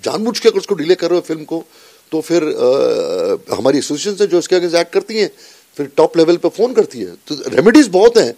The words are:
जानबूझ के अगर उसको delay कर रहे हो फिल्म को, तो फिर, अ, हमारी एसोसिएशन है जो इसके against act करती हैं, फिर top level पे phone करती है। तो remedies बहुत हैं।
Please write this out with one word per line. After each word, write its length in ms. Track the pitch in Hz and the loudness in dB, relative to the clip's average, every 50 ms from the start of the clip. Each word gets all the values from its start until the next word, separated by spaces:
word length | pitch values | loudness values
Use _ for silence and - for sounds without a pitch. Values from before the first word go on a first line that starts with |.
| - | -8
जानबूझ 360 | - 131 185 220 240 208 - | -6 -6 -4 -4 -4 -6 -2
के 100 | - 226 | -4 -2
अगर 80 | 196 | -4
उसको 180 | 196 180 - 202 | -4 -4 -4 -6
delay 200 | 160 143 165 185 | -4 0 -2 -2
कर 140 | - 175 170 | 0 0 -2
रहे 100 | 175 175 | -2 -2
हो 20 | |
फिल्म 220 | 170 - - 160 151 | -2 -4 -10 -10 -8
को, 220 | - 160 165 151 _ _ - - - _ _ _ - | -10 -10 -10 -10 _ _ -20 -20 -20 _ _ _ -8
तो 100 | 160 160 | -8 -6
फिर, 220 | 156 - 170 175 156 | -4 -2 -2 -2 0
अ, 1120 | 151 - - 127 123 135 135 127 123 110 110 85 78 87 92 82 98 95 - - - 101 | -2 -2 0 0 2 2 2 0 0 0 -2 -4 -4 -4 -4 -2 -2 -4 -4 -4 -8 -6
हमारी 220 | - 113 135 143 | -2 0 0 0
एसोसिएशन 400 | 135 - - 147 143 - 208 202 180 | 0 -2 -4 -6 -6 -6 -6 -2 -2
है 60 | 208 | -2
जो 120 | 175 170 175 | 0 0 0
इसके 160 | 156 - 185 | 0 2 0
against 240 | 180 175 170 160 170 | 0 0 0 0 0
act 140 | 175 175 - | -2 0 -2
करती 240 | 196 190 - 214 | -4 -4 -2 -2
हैं, 140 | 220 196 - - _ - - - _ _ _ - | -2 -2 -2 -4 _ -20 -20 -20 _ _ _ -10
फिर 140 | - 143 139 - | -10 -10 -4 0
top 200 | - 156 156 - | 2 2 2 4
level 200 | 165 160 160 175 | 2 4 4 2
पे 120 | 170 - - | 2 0 -2
phone 240 | - 175 226 254 - | 0 0 -2 0 2
करती 260 | 226 180 - - 120 | 0 0 0 -4 -10
है। 120 | 98 87 | -10 -10
तो 320 | 85 - _ - 147 135 - | -12 -16 _ -14 -12 -10 -8
remedies 400 | 131 - 127 156 226 220 302 277 | -4 0 4 4 6 6 6 6
बहुत 300 | 202 170 180 214 233 233 | 6 4 4 4 6 6
हैं। 180 | 220 147 117 120 | 4 2 2 -2